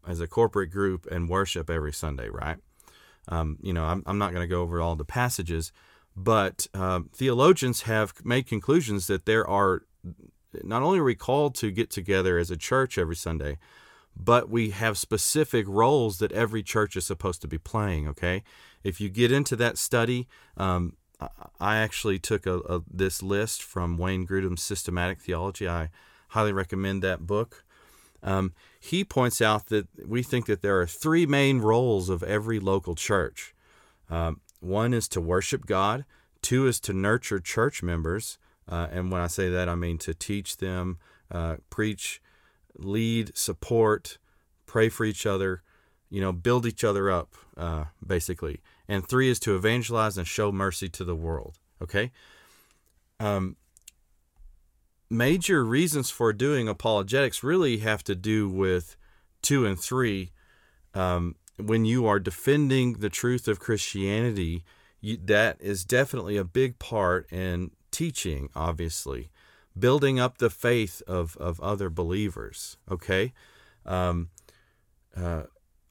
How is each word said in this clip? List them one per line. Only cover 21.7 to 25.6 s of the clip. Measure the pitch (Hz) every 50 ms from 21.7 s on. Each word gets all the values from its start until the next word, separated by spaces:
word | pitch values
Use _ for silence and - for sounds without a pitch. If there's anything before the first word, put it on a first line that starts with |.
| 107
actually | 110 110 107 - - - 107 98 92
took | - - 110 98 -
a, | 92 90 90
a, | - - 90 87 - -
this | - 90 95 92 - - 92
list | 95 98 101 110 110 - - -
from | - - 95 87 85 87
Wayne | 82 90 92 95 92 90
Grudem's | 87 95 95 95 92 90 85 -
Systematic | - 104 - - - 90 87 87 90 95 -
Theology. | - - 87 82 90 98 92 -